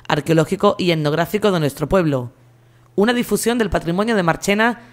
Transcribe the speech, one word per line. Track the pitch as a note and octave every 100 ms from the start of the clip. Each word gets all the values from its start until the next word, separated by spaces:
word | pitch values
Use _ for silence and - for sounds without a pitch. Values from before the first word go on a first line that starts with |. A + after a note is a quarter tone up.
| -
arqueológico | D3+ - D#3+ D#3 F#3 G3+ -
y | F3+
etnográfico | D#3+ D3 D#3 E3 G#3 G#3
de | F3+
nuestro | D3 - D3
pueblo. | F#3+ D#3+ C#3 A#2+ - _ _ _ _ _ -
Una | G#3+
difusión | B3 - G#3 A3 A#3+
del | G#3
patrimonio | E3+ D#3 F3 A3 A3
de |
Marchena, | E3+ D#3 - G3+ A3+ A#3 -